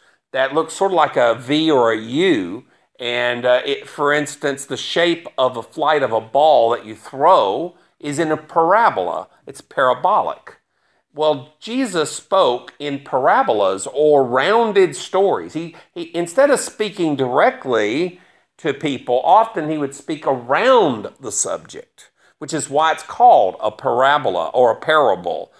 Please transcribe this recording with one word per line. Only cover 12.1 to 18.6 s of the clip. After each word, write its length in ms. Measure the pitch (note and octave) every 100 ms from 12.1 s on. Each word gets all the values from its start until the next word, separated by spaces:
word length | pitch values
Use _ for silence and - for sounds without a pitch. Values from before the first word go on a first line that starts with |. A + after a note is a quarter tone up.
spoke 600 | - - G3 D3 B2 - -
in 200 | D3 C#3
parabolas 880 | - C3 C#3+ A3+ A3+ G#2+ F#2+ F#2+ B2+
or 360 | C#3 D3+ C#3+
rounded 720 | B2+ B2+ D#3 A3+ A3+ G3 F3+
stories. 600 | C#3 - F#3+ G3 A2 E2
He, 200 | D#3 E3+ - -
he, 200 | - D3+
instead 360 | E3+ E3+ - C#4+
of 100 | B3
speaking 560 | - - G#3 F#3 E3 C#3
directly 1040 | B2+ C3 A3+ B3+ C3+ A2+ G#2+ C3+ F3+ F3+ _ _ _
to 160 | _